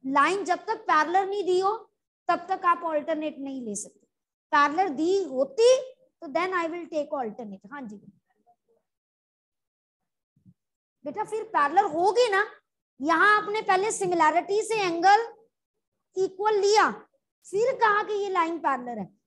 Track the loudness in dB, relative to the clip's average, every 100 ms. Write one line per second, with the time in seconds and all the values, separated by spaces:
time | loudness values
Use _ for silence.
0 | -2 2 2 0 -2 -4 -4 -8 0 2
1 | 2 0 0 -2 0 0 0 -2 -10 _
2 | _ _ -4 -4 -2 -2 0 0 0 -4
3 | -2 -4 -4 -8 -12 -10 -8 -10 -12 _
4 | _ _ _ _ _ 2 2 2 -2 0
5 | 0 0 -2 -4 -4 4 4 4 0 -16
6 | _ _ -8 -4 -2 -2 -4 -8 -8 -6
7 | -6 -6 -6 -8 -14 -16 -16 -16 -14 -16
8 | -20 _ _ _ _ _ _ _ _ _
9 | _ _ _ _ _ _ _ _ _ _
10 | _ _ _ _ _ _ _ _ _ _
11 | -14 -10 -8 -8 -4 0 2 2 0 2
12 | 2 4 2 2 -2 -6 _ _ _ _
13 | 0 4 6 4 2 -6 0 0 0 -2
14 | -2 4 4 4 0 -2 0 -2 -2 2
15 | 4 4 2 -12 _ _ _ _ _ _
16 | _ -4 -4 0 0 2 4 4 4 0
17 | -14 _ _ _ -8 0 0 2 2 2
18 | 0 -4 -2 -2 -2 -2 -2 -2 -6 -10
19 | -10 _